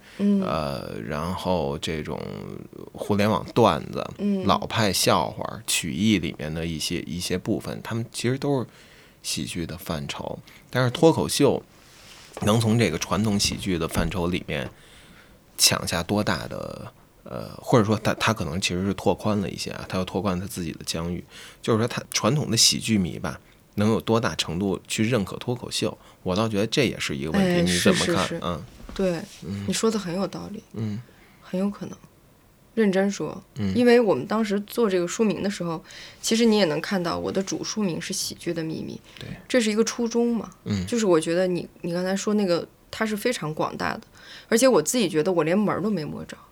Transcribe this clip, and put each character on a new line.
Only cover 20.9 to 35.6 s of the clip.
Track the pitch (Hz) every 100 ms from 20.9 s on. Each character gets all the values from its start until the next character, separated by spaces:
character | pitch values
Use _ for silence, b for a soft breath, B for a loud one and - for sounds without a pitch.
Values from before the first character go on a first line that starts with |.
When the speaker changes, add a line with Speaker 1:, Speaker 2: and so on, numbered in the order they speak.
| 82 85
Speaker 2:
域。 | 87 - B B B
就 | -
是 | 110
说 | 120
他 | - -
传 | - 107
统 | 147 110
的 | 113
喜 | - -
剧 | - 107
迷 | 85 53
吧， | 80 64 b b _ -
能 | 107
有 | 101
多 | - 113
大 | 113 -
程 | - 82
度 | 101 87 -
去 | -
认 | 110 123 95
可 | -
脱 | -
口 | 120 -
秀， | - - - B B
我 | 90 92
倒 | 113
觉 | 101
得 | 113
这 | - 110
也 | -
是 | - 69
一 | 78
个 |
问 | 196
题， | 185 175
Speaker 1:
哎， |
Speaker 2:
你 | 175 180
怎 | -
么 | 92 175
看？ | 170
Speaker 1:
是， |
是， | -
是。 | -
Speaker 2:
嗯。 | 85 87 - - -
Speaker 1:
对， | - 190 165 202 - 160
Speaker 2:
嗯。 | 202 202
Speaker 1:
你 |
说 | 180 226
的 | 214
很 | 175 180
有 | 190
道 | - -
理。 | 214 -
Speaker 2:
嗯。 | - 110 104 B B B B
Speaker 1:
很 | - 185
有 | 202
可 | - -
能。 | 190 - _ _ _ _ _ _ -
认 | 208
真 | 185 196
说。 | 196 - - - -
Speaker 2:
嗯。 | 190 196
Speaker 1:
因 | 247
为 | 240
我 | 214
们 | 135 143
当 | 214
时 | 214 202
做 | 208 - 226
这 | 185
个 | 175
书 | -
名 | 220 175
的 | 196
时 | 202